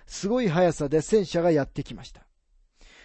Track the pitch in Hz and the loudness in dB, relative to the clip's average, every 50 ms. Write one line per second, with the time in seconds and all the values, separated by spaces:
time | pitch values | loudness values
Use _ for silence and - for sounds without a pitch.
0 | - - - - 185 202 240 254 240 185 147 180 185 170 - - 151 135 147 156 | -20 -18 -14 -8 -4 -2 0 0 0 0 2 4 2 2 2 0 -4 0 0 0
1 | - - 220 214 185 - - 170 165 180 160 143 131 - - 147 - - 120 98 | 0 2 0 0 0 0 -2 0 2 4 4 2 0 -2 -6 -10 -10 -10 -12 -16
2 | - - - - _ _ _ _ _ _ _ _ _ _ _ _ - - - - | -16 -20 -20 -20 _ _ _ _ _ _ _ _ _ _ _ _ -20 -20 -20 -20
3 | - | -20